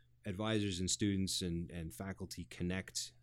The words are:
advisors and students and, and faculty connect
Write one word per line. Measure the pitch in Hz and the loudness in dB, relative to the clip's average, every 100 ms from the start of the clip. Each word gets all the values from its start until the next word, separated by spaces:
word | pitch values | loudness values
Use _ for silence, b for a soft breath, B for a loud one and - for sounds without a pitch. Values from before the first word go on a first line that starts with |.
| - - | -20 -10
advisors | 104 92 107 110 101 90 | -6 -2 2 4 2 2
and | 90 | 0
students | - 104 98 95 - | 4 4 4 2 0
and, | 92 85 87 | 0 0 -2
and | 87 82 | -4 -6
faculty | - - - 92 - 82 | -6 -6 -6 -8 -8 -8
connect | - 90 92 - - - - | -2 0 0 -2 -6 -6 -10